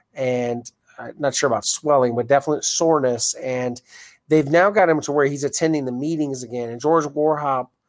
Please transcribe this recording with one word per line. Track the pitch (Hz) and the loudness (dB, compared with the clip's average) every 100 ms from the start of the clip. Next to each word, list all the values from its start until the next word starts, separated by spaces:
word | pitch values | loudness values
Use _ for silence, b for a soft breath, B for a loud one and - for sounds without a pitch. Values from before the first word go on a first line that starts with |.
| b | b
and, | - 131 123 120 120 120 _ _ - | -6 -2 -2 -2 -6 -10 _ _ -18
uh, | 120 - | -18 -6
not | 143 | -4
sure | - 143 | 0 0
about | 110 - | 0 0
swelling, | - 151 147 123 | -2 2 2 4
but | 117 117 | 0 2
definite | 139 156 151 - | 2 2 -2 -2
soreness. | - 165 156 131 120 - - | 0 2 2 2 0 -2 -4
And | 131 127 123 123 B B B B _ | -6 -4 -4 -6 B B B B _
they've | 156 139 | 2 4
now | 160 196 | 4 4
got | 208 180 | 4 4
him | 156 | 2
to | 143 | 0
where | 147 143 | 0 0
he's | 143 139 | 0 -4
attending | - 160 156 131 | 0 0 0 -2
the | |
meetings | 123 147 165 147 135 | -4 -4 -2 -4 -4
again. | 120 123 117 | -8 -8 -8
And | 117 | -4
George | 147 165 147 | 2 2 0
Warhop, | 143 151 151 143 131 127 _ | -2 0 0 -2 -2 -4 _